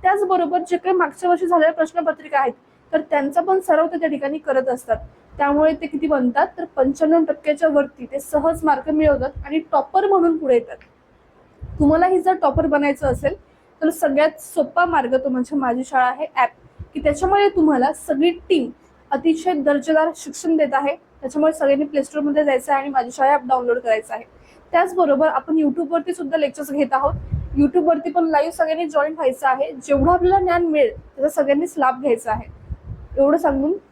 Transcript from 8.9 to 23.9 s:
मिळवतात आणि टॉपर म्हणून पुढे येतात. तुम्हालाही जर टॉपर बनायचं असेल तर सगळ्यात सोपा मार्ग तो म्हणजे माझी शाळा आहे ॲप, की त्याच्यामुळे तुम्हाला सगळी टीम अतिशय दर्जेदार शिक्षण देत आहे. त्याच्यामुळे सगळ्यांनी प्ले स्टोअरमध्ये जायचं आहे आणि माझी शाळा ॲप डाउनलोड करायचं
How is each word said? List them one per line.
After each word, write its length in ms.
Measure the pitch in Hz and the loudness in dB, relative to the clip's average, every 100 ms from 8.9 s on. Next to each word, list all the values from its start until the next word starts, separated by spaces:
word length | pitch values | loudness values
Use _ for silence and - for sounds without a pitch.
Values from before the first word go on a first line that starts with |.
मिळवतात 400 | 302 311 269 262 - 285 | 2 2 2 -2 -8 -4
आणि 120 | 311 - | -6 0
टॉपर 340 | 294 - 381 392 | -2 0 0 2
म्हणून 300 | 392 339 320 | 2 2 0
पुढे 160 | 277 | 2
येतात. 220 | 240 233 - - _ _ _ _ _ _ _ | 0 0 -18 -20 _ _ _ _ _ _ _
तुम्हालाही 580 | - - 294 320 359 370 | -16 0 2 4 2 2
जर 140 | 370 370 | 2 0
टॉपर 240 | 294 285 311 | 0 0 0
बनायचं 400 | 277 285 285 285 | 0 0 -2 -2
असेल 280 | - - 403 _ _ _ _ | -2 -4 -6 _ _ _ _
तर 80 | 320 | -2
सगळ्यात 500 | 320 311 269 311 - | 0 0 2 0 -2
सोपा 420 | - 339 285 - | -8 -4 -2 0
मार्ग 320 | 349 330 247 262 | 0 0 0 -2
तो 40 | 262 | -2
म्हणजे 280 | 254 247 294 | -4 -2 -2
माझी 280 | 254 240 | -2 -4
शाळा 220 | 254 269 247 | -2 0 0
आहे 200 | 262 311 - | -2 -6 -2
ॲप, 140 | 240 _ - _ - | -2 _ -20 _ -14
की 80 | - | -4
त्याच्यामुळे 460 | 302 294 370 403 403 | -2 0 0 2 2
तुम्हाला 440 | 381 311 269 262 285 | 4 2 4 0 -2
सगळी 340 | - 277 330 339 - | -4 0 2 0 -2
टीम 220 | 339 240 - _ _ _ | -2 -2 -10 _ _ _
अतिशय 420 | 262 330 320 359 | -2 0 0 0
दर्जेदार 560 | 311 277 285 - 311 320 320 | 0 0 0 2 0 0 -4
शिक्षण 400 | 294 - 330 320 | -14 -8 -2 0
देत 180 | 285 | 2
आहे. 200 | 269 285 339 _ _ | 0 -2 -6 _ _
त्याच्यामुळे 320 | 262 294 311 | -8 0 0
सगळ्यांनी 320 | 311 277 277 | 2 0 0
प्ले 180 | 294 294 | 0 -4
स्टोअरमध्ये 400 | 269 302 294 285 | -4 -4 -2 0
जायचं 280 | 294 262 262 | 2 0 0
आहे 80 | 277 | -2
आणि 100 | 277 | 0
माझी 200 | 269 247 | -4 -4
शाळा 200 | 247 269 | 0 2
ॲप 140 | 285 254 | 2 0
डाउनलोड 300 | 254 240 240 | -2 0 -2
करायचं 360 | 240 | 0